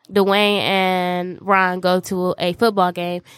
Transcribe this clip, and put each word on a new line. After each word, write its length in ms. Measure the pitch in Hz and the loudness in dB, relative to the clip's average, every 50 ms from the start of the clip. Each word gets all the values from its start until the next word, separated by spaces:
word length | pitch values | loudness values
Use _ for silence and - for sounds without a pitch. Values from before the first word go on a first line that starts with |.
| _ _ | _ _
Dwayne 480 | 190 202 196 196 196 202 208 208 208 196 | 0 0 2 4 2 2 2 2 2 0
and 760 | 120 131 196 190 190 185 185 185 180 180 180 180 180 180 180 - | 0 0 0 0 2 0 0 0 0 -2 -2 -2 -4 -6 -8 -10
Ron 380 | - 185 202 190 190 180 180 185 | -2 0 2 2 2 0 -2 -2
go 220 | 180 180 180 185 | 0 0 0 0
to 340 | 180 - 202 185 180 180 - - | 0 -2 -4 -2 -2 -2 -2 -2
a 140 | - 180 175 | -2 -4 -2
football 380 | - 233 226 214 196 185 180 | 0 0 0 2 2 0 0
game. 300 | 175 180 175 175 175 180 - - - | 0 -4 -6 -6 -6 -8 -10 -14 -20